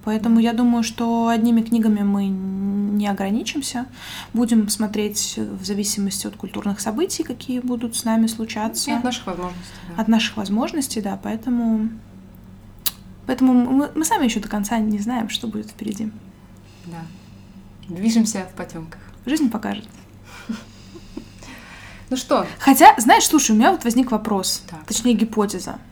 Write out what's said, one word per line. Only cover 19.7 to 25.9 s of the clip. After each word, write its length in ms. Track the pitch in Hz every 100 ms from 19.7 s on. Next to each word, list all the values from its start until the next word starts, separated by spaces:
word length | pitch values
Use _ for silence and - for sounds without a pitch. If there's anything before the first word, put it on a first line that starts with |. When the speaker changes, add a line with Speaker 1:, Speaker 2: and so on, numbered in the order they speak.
| 202 - - - - - - - 220 - - - 330 - - - - - - - - - - -
Speaker 2:
Ну 80 | 254
что? 300 | - 262 180 -
Speaker 1:
Хотя, 360 | - 269 339 -
знаешь, 280 | 226 330 -
слушай, 260 | 311 -
у 40 | 214
меня 160 | 269
вот 120 | 381
возник 280 | 233 233 247
вопрос, 520 | 214 214 202 185 - -
Speaker 2:
Так. 140 | 165 -
Speaker 1:
точнее, 280 | - 247
гипотеза. 640 | 226 220 - 202 185 - - -